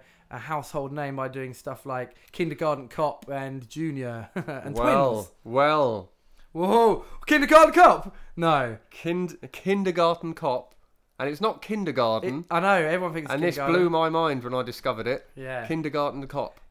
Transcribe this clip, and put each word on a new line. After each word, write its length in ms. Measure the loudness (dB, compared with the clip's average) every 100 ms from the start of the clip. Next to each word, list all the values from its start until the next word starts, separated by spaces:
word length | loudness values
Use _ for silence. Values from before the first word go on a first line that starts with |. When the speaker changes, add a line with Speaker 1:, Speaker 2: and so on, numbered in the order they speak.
| -14 _ -18
Speaker 1:
a 60 | -14
household 540 | -8 -8 -6 -8 -6
name 240 | -6 -8 -6
by 120 | -6
doing 260 | -8 -10
stuff 320 | -12 -12 -12 -8
like 300 | -8 -8 -14 _
Kindergarten 560 | -6 -4 -2 -2 -2 -6
Cop 360 | -4 -4 -4 -8
and 360 | -8 -8 -10 -12
Junior 600 | -8 -6 -6 -8 -8 -10
<laughs> 20 |
and 400 | -10 -10 -10 -6 0
Speaker 2:
Well, 360 | 2 4 2
Speaker 1:
Twins. 160 | 0 -6 _
Speaker 2:
well. 680 | -4 2 4 4 2 -2 -8 _ _ -20 -12
Speaker 1:
Whoa, 520 | -4 2 4 4 2 -4 -8 0
Kindergarten 460 | 2 8 10 10
Cop? 420 | 10 8 8 -2 -14 -14 -2
No. 420 | 2 2 0 -6 _
Speaker 2:
Kind-, 480 | -8 -4 -2 -4 -8 -18
Kindergarten 840 | -8 -2 0 0 2 0 0 -6
Cop. 400 | -6 -4 -4 -6 _ _ _ _ -8
And 100 | -6
it's 120 | -2
not 220 | -4 -4
kindergarten. 800 | -6 -4 -2 0 0 0 -2 -6
Speaker 1:
It, 40 | -4
I 100 | 0
know, 140 | 2
everyone 380 | 2 2 -2 -2
thinks 180 | -6 -6
Speaker 2:
And 120 | -2
this 140 | -2 0
Speaker 1:
kindergarten. 260 | 0 2
Speaker 2:
blew 80 | 4
my 180 | 2 2
mind 360 | 0 0 -2
when 100 | -4
I 80 | -4
discovered 440 | -4 -6 -6 -4 -4
it. 200 | -6 -8 -16
Speaker 1:
Yeah. 300 | -12 -10 -6
Speaker 2:
Kindergarten 600 | -4 -4 -2 -4 -6 -8
Cop 320 | -8 -8 -10 -20